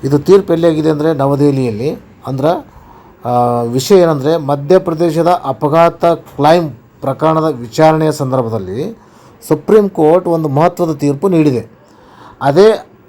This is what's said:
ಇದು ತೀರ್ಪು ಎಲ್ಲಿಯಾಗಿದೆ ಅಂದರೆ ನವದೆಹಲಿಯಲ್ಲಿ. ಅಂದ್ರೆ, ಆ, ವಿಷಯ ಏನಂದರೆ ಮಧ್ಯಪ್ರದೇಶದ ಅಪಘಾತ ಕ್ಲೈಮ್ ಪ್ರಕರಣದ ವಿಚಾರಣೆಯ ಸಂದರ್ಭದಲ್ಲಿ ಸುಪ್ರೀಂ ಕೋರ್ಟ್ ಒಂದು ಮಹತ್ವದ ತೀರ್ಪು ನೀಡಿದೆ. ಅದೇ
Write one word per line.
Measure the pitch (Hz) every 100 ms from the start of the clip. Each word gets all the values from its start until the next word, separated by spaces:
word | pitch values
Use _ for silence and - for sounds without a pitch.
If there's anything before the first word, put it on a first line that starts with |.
ಇದು | 139 143
ತೀರ್ಪು | 139 196 190
ಎಲ್ಲಿಯಾಗಿದೆ | 165 170 156 156
ಅಂದರೆ | 151 156
ನವದೆಹಲಿಯಲ್ಲಿ. | 156 139 139 147 135 127 104 139 - - - -
ಅಂದ್ರೆ, | 131 143 240 - - - - - _ 117
ಆ, | 120 123 120
ವಿಷಯ | 120 123 131 196
ಏನಂದರೆ | 170 147 135 165
ಮಧ್ಯಪ್ರದೇಶದ | 139 143 143 185 185 160 170 156 165 180
ಅಪಘಾತ | - 131 151 160 170 170 170
ಕ್ಲೈಮ್ | 165 - - 143 175 160 - _ _
ಪ್ರಕರಣದ | - 135 156 160
ವಿಚಾರಣೆಯ | 156 131 120 - 156 156 156
ಸಂದರ್ಭದಲ್ಲಿ | 147 135 131 113 110 92 104 180 226 _ _ - - -
ಸುಪ್ರೀಂ | 156 - 214 202
ಕೋರ್ಟ್ | 190 156 175 180
ಒಂದು | 165 156
ಮಹತ್ವದ | 139 170 175 170 156
ತೀರ್ಪು | 143 143 196
ನೀಡಿದೆ. | 170 151 123 110 _ _ _ _ - - -
ಅದೇ | 139 143 214 214 - _